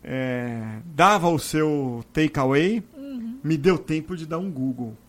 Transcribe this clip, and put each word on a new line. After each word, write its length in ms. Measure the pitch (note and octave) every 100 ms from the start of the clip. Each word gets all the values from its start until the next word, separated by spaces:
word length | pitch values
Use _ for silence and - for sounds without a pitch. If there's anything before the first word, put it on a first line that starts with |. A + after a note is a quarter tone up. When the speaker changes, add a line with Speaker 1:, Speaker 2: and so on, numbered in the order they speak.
Speaker 1:
é, 720 | - C3 C3 B2 A#2+ A#2 A2 A2 F3
dava 420 | D3 F#3 G#3 E3+
o 100 | D#3+
seu 680 | - D#3 D#3 D3 C3+ A#2 A2+
takeaway, 680 | - D#3 D3+ C3 C#3 F3 A3+ - C#4
Speaker 2:
Uhum. 440 | C#4 C4 A3+ B3+
Speaker 1:
me 140 | D3+ D#3+
deu 200 | D#3 E3+
tempo 380 | - D#3+ D#3 D3+
de 100 | D#3+
dar 120 | E3
um 100 | F#3+
Google 460 | C#3 C3 B2 A#2+ A2